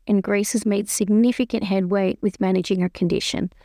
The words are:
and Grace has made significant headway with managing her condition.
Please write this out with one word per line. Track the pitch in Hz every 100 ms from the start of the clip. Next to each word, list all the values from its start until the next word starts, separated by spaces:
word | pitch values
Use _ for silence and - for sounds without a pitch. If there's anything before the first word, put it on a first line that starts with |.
| -
and | 202
Grace | 202 202 208
has | 220 214
made | 202 208
significant | - 196 214 240 247 247 226
headway | 202 190 180 196 190 -
with | 202 -
managing | 190 185 - 190
her | 180
condition. | - 175 - - - 180 -